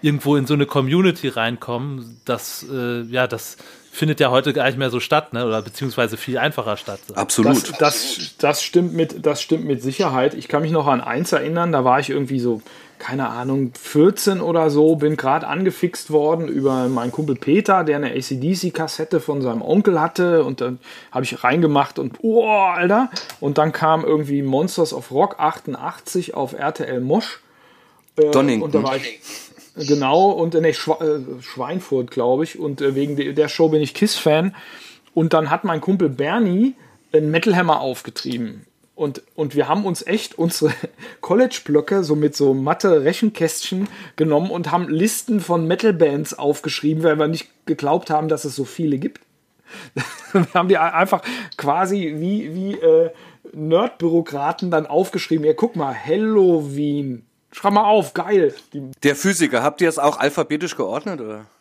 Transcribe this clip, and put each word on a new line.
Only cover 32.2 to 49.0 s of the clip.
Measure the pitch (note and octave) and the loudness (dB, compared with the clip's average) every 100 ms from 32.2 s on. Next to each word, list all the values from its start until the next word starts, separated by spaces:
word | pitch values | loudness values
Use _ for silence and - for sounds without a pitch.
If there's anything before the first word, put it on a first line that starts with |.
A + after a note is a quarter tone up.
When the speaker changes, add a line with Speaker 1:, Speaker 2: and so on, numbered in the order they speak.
| A#2+ C3 | 2 2
Speaker 3:
ich, | D#3+ - | 0 -4
und, | D3+ C#3 | -8 -2
äh, | C#3 C3+ | -2 0
wegen | C#3+ C#3+ | -2 -2
de-, | C#3 | -4
der | C#3+ D3 | 0 0
Show | - D#3+ | 2 2
bin | D#3 | 4
ich | C#3+ | 0
Kiss-Fan. | - G#3 - - D3+ F#3 - - - - - _ | 0 0 2 2 2 2 -4 -20 -20 -20 -20 _
Und | - E3 | 0 2
dann | D#3+ D#3 | 2 2
hat | E3 | -2
mein | G3+ D#3+ | 0 -4
Kumpel | D#3+ F#3+ E3 | 0 0 0
Bernie | B2+ C#3+ G3+ G#3+ F3+ B3+ C4 - _ _ | 0 -2 0 2 2 0 0 -16 _ _
einen | D#3 D3+ | 2 2
Metal | D#3+ A3 F3+ | 2 2 2
Hammer | F3+ D#3 | 2 0
aufgetrieben. | C3+ B2+ - - - B2 A#2 - - _ _ - | 0 -6 -10 -10 -6 -6 -6 -10 -20 _ _ -6
Und, | D3+ C3 - | -6 -6 -14
und | - D3+ C#3 | -6 -4 0
wir | C#3 | 2
haben | E3+ G3+ | 2 0
uns | E3+ - | -4 -2
echt | G#3+ - - | -2 -4 -2
unsere | E3 - D#3 - - _ | -2 2 0 0 -8 _
<laughs> | - - | -20 -16
College-Blöcke | - G3 B3+ - - D3 D3 G3 | 0 4 4 0 0 0 2 0
so | E3+ D3+ | 2 2
mit | D3 C#3+ | 2 2
so | C#3+ | 2
Mathe-Rechenkästchen | C3+ C3+ E3 G3+ D#3+ C#3 F3 A3 - E3 - - F#3 G3+ - F#3 - | 2 0 0 4 4 4 0 -2 0 -2 -2 -6 -4 -4 -8 -18 -2
genommen | D#3 D3 F#3 | 2 2 0
und | F3 F3 | -4 -2
haben | E3+ E3+ | -2 0
Listen | D#3 G#3 - - G#3+ | 0 0 -2 -2 -2
von | E3+ F3 D#3+ | 0 0 0
Metal-Bands | F3 A3 F3+ D#3+ C#3+ D3+ - | 2 2 4 2 2 -4 -4
aufgeschrieben, | C#3+ C#3+ - - D3 D#3 | -2 0 -2 -4 -2 2
weil | E3 D3+ | 2 2
wir | D3+ | 2
nicht | D#3+ - _ - | -2 -6 _ -6
geglaubt | D#3 C#3+ E3 - | -4 0 0 0
haben, | D#3 D#3 | -2 0
dass | D3+ | -2
es | D3 C3 | -4 -6
so | C3 | -8
viele | - E3 | -4 -2
gibt. | C#3 | -2